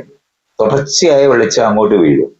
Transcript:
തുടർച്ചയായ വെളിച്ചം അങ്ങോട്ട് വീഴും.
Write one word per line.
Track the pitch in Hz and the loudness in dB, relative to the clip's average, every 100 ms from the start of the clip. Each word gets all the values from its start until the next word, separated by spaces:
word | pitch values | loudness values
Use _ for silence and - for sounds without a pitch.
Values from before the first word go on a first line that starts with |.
| - _ _ _ _ - | -8 _ _ _ _ -6
തുടർച്ചയായ | 110 139 143 - 175 139 139 | -2 -2 -4 -2 0 2 2
വെളിച്ചം | 120 110 - 113 | 2 0 0 0
അങ്ങോട്ട് | 104 104 104 | 0 0 2
വീഴും. | 80 69 - | 2 0 -2